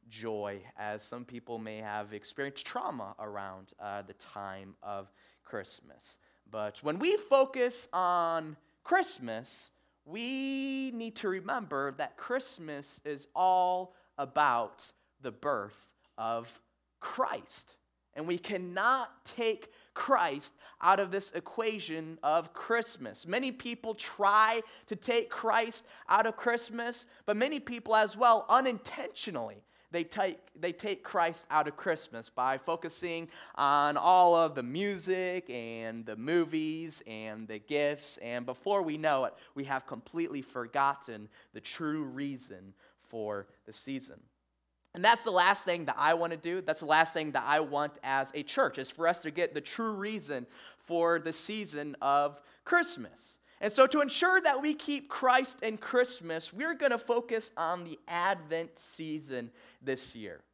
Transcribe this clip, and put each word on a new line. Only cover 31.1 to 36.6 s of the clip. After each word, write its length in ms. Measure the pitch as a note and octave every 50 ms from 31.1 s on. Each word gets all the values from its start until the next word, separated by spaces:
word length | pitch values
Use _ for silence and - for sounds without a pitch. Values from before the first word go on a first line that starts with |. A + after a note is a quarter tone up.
| - G3 E3+ E3 E3 - - _
out 180 | D3 D#3 D3+ D3
of 80 | C#3+
Christmas 540 | - - F#3+ E3 D#3 - - - A#2 A2+ -
by 300 | _ - B2 C3 C3+ C3+
focusing 680 | C3+ - E3 E3 - E3+ - - - F3 E3 E3 E3 D#3+ - - - - -
on 420 | - C#3 C#3 C#3+ D3 C#3+ D3 D3 D3
all 380 | - E3 F#3 F#3 F3+ F3 E3+
of 180 | E3 E3 D#3 C#3+
the 100 | C3+ B2
music 840 | A#2+ C3 E3+ G3 G3+ G3+ F3+ D#3 F#3 F#3 F#3 F#3 F3+ F3+ F#3 F3 -
and 560 | B2 B2 A#2 A2+ A2+ A2+ A2+ A2+ A2+ A2+ A2+
the 100 | A2 G#2+
movies 840 | G#2+ A2+ C#3+ E3 F3 E3 D#3+ D#3+ D#3+